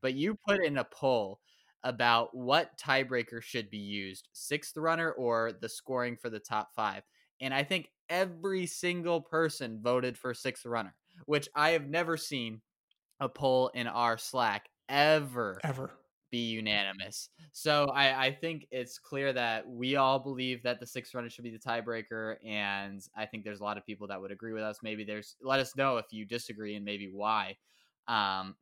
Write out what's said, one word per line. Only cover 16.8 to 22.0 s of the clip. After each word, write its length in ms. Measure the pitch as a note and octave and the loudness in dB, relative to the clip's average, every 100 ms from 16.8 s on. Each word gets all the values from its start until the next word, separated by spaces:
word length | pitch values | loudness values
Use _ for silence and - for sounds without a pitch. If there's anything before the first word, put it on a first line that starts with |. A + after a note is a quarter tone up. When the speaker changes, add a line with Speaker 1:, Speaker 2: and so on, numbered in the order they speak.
| G2 G2 G2 - - _ D#3+ | 2 -2 -8 -10 -12 _ -20
Speaker 1:
So 320 | - D3+ D3 C#3+ | -4 2 4 4
I, 400 | C3+ C#3 C3 C3 | 4 4 6 2
I 60 | |
think 340 | C#3 E3 D#3+ - | 0 -4 -6 -6
it's 260 | B2+ B2 - | -6 -6 -10
clear 340 | - C#3 C#3 | -8 -2 0
that 380 | B2 A#2+ A2 G#2 | 0 0 -2 -4
we 260 | A#2+ B2+ C#3 | -4 0 4
all 240 | C3+ C3+ | 4 4
believe 440 | B2+ C3 B2+ B2 | 0 -4 -4 -2
that 160 | A#2+ A#2+ | -2 -4
the 80 | B2 | -6
sixth 260 | C3 - | -10 -8
runner 160 | B2+ A#2 | -8 -8
should 140 | - | -10
be 80 | A#2+ | -12
the 80 | A2+ | -10
tiebreaker, 760 | B2 A#2 A2+ A2+ | -4 -4 -2 -6